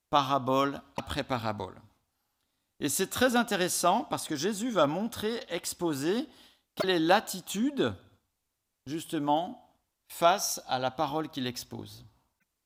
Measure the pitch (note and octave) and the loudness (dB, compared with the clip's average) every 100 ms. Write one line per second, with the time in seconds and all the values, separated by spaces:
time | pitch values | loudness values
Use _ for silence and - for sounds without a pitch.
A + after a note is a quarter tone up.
0 | _ D3 C3+ C#3 B2+ C3+ C#3 C#3 - - | _ 2 4 2 2 2 2 -2 -10 -12
1 | - - C3+ B2+ A2+ G#2 F#2 F#2 - _ | -6 -6 -2 -2 -2 -4 -8 -12 -20 _
2 | _ _ _ _ _ _ _ - C#3+ - | _ _ _ _ _ _ _ -6 -4 -2
3 | F#3+ - B3+ A#3+ A#3 G3 F3+ - F3 G3+ | -2 2 2 4 2 0 0 2 2 2
4 | D4+ C#3+ - D3+ E3 G#3 B3 G#3 C#3+ E3 | 0 -6 -4 -2 -2 -2 -2 4 4 2
5 | A3 - G#3+ A#3 - E3+ - - E3+ C#3+ | -4 -4 -6 -6 -6 -8 -8 -4 -2 -2
6 | D3 A3 D4+ - - _ _ - F#3+ F3+ | 0 -2 -4 -10 -20 _ _ -4 0 2
7 | D#3+ G3 - F#3 - F#3+ B3+ C#4 C3+ F#2+ | 4 4 2 -8 -8 -2 -2 0 -2 -2
8 | - _ _ _ _ _ _ _ - D#3+ | -12 _ _ _ _ _ _ _ -10 -10
9 | - E3 C#3+ D3+ F3 A#3+ - _ _ _ | -6 -4 2 2 0 -8 -20 _ _ _
10 | - - E3+ G3 - - - C3 B2+ - | -20 4 6 6 2 -6 -4 -2 -2 -2
11 | D3+ D3+ D3+ - B2 B2 - - G#2 - | -2 -2 -4 -4 -4 -4 -10 -12 -14 -16
12 | - _ _ _ _ _ | -20 _ _ _ _ _